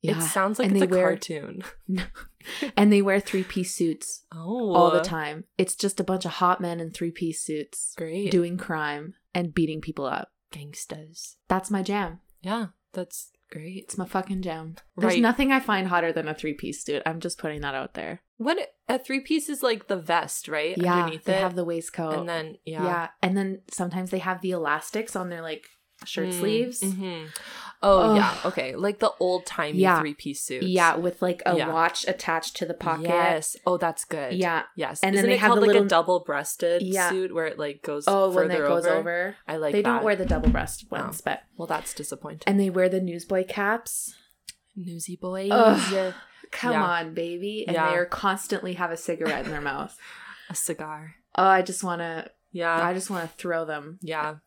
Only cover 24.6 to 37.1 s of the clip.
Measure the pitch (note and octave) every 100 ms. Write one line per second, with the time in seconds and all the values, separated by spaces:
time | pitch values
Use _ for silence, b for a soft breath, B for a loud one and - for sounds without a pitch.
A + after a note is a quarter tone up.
24.6 | D3+ D3+ - G#3+ A3+ F#3+ F3+ E3+ E3 D3+
25.6 | - _ _ _ - - F#3 F3 F#3+ A3
26.6 | B3 B3 F#3+ F#3+ F#3+ E3+ D#3 B B B
27.6 | B B G3+ F#3+ A3 G#3 G#3 - F3 F#3
28.6 | C3 C3 G3+ G3+ A3 - F#3 F3+ F3+ -
29.6 | D3+ F3+ F#3 E3 D#3 D3 D3 C#3+ - C3
30.6 | F#3 F3+ E3 D#3+ F3 F3 F3+ F3+ - E3+
31.6 | C#3+ D#3+ E3 - - - - E3 - -
32.6 | E3 E3+ F#3 D#3+ E3 F3 E3+ D#3+ D#3+ -
33.6 | - F3+ E3+ D#3+ - D#3+ C#3 F#3 F3+ D#3+
34.6 | - - C#3+ D#3 F#3+ G3 A#3 B3 G#3+ G#3
35.6 | G3+ G3+ G3+ E3+ E3+ F3+ F3 C#3+ D3+ -
36.6 | E3+ F3 F#3+ F#3+ F3+